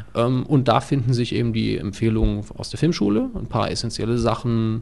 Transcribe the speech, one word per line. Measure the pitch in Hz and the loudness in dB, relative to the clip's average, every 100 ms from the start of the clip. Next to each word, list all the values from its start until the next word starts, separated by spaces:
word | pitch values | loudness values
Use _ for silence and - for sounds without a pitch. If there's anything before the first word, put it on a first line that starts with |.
| - - | -8 -2
Ähm, | 120 127 - | 0 0 2
und | 143 127 | 2 4
da | 117 | 2
finden | - 139 113 | 2 -2 0
sich | 120 120 | 0 0
eben | 104 117 | 0 0
die | 110 110 104 | 0 0 -2
Empfehlungen | 104 98 113 110 110 104 104 - | -4 -2 0 2 2 0 -6 -10
aus | - | -10
der | - | -2
Filmschule, | 156 170 202 214 262 240 | 0 2 2 2 0 -6
ein | 113 | -4
paar | 113 104 | -2 -2
essentielle | 101 117 - 110 120 | -2 -4 -4 -2 2
Sachen, | 113 110 120 113 113 110 | 2 0 0 0 0 -2